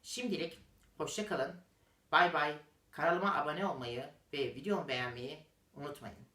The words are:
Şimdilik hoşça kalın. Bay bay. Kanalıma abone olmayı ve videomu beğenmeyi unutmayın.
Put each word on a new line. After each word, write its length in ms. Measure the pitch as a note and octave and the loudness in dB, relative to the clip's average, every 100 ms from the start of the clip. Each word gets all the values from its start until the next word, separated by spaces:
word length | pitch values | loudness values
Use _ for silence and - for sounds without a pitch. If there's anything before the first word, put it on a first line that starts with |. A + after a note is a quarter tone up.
Şimdilik 580 | - - B3 E3 E3 - - _ _ - | -10 -6 -2 -2 -4 -8 -20 _ _ -8
hoşça 300 | D3+ - G#3 | -6 -4 -2
kalın. 340 | F3 D#3+ - - _ _ _ _ | -2 -2 -4 -18 _ _ _ _
Bay 200 | D#3 F3 | 6 8
bay. 240 | D#3 D3+ D3+ - _ _ | 6 2 -2 -12 _ _
Kanalıma 440 | - D#3+ F3 G3 | 0 2 4 4
abone 320 | D3 D3 D#3+ G3 | 2 0 0 -2
olmayı 440 | C3 A#2+ A#2+ - - _ | -2 -4 -6 -8 -14 _
ve 60 | C#3+ | -2
videomu 500 | B2 A#2 G3 F#3+ - | -2 -2 -2 0 0
beğenmeyi 580 | B2 B2 A#2+ B2+ D#3 - _ _ | -2 -2 -4 -8 -10 -16 _ _
unutmayın. 440 | C#3+ C#3+ C#3+ G#2+ E2 - | -12 -10 -10 -14 -16 -20